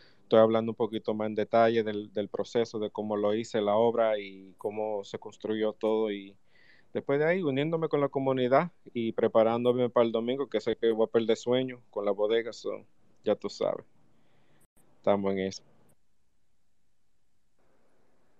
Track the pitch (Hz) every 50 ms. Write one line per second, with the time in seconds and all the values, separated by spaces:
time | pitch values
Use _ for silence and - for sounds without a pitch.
0 | - - - - - - 117 110 110 110 113 113 113 113 110 - 120 104 110 110
1 | - - 107 107 107 110 107 107 104 - - 117 113 113 117 117 107 107 104 104
2 | 107 107 - 107 101 95 - - - - - 120 113 - - 110 107 104 - -
3 | 107 107 107 104 104 104 107 110 113 - - 113 104 101 101 110 117 117 113 120
4 | 113 110 107 104 101 98 95 95 95 95 92 - - 107 104 107 107 110 107 101
5 | 98 - - 104 - 107 104 - - 107 110 110 107 107 104 - - 110 110 110
6 | 110 110 101 101 98 98 98 _ _ _ _ - - - - - _ _ - -
7 | - - 139 143 151 160 175 196 180 147 131 135 147 160 165 160 160 151 - 147
8 | 143 139 - 139 135 135 131 131 127 123 131 143 175 175 - _ _ - - 120
9 | 117 113 - - 113 110 - 113 110 110 117 120 120 123 123 127 123 117 - 123
10 | 117 117 110 113 113 120 131 139 139 - - 107 - 120 110 - - 113 113 110
11 | 113 110 - 117 113 110 113 - - 120 123 127 131 131 127 123 - _ - 107
12 | 101 101 98 98 104 104 113 117 113 117 107 - - 104 101 104 - - _ _
13 | _ - - - - 107 101 - - 101 - - 104 95 - - - - - -
14 | - - - - - - - - - - - _ - _ _ - - - - -
15 | - 101 101 101 98 98 98 95 95 98 98 - - _ - _ _ - - _
16 | _ _ _ _ _ _ _ _ _ _ _ _ _ _ _ _ _ _ _ _
17 | _ _ _ _ _ _ _ _ _ _ _ _ _ _ _ _ - - - -
18 | - - - - - - -